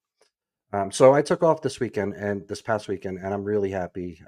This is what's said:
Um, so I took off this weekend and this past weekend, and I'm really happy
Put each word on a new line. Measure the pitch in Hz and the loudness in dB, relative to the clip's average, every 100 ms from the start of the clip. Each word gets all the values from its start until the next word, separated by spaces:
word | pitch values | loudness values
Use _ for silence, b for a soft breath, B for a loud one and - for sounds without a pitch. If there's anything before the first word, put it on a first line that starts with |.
| _ _ _ _ _ _ _ | _ _ _ _ _ _ _
Um, | 101 98 | -4 -2
so | - 131 | 6 8
I | 143 | 8
took | 147 175 | 2 2
off | 165 156 | 2 2
this | 135 - | -2 -4
weekend | 113 104 101 | -6 -2 -4
and | - 104 101 87 | -4 -4 -4 -6
this | 98 | -10
past | - 107 - | -4 -4 -4
weekend, | 95 98 92 | -8 -8 -8
and | 98 | -6
I'm | 101 | -6
really | 101 104 98 | -2 -2 -2
happy | 95 87 95 90 82 | -4 -8 -8 -12 -12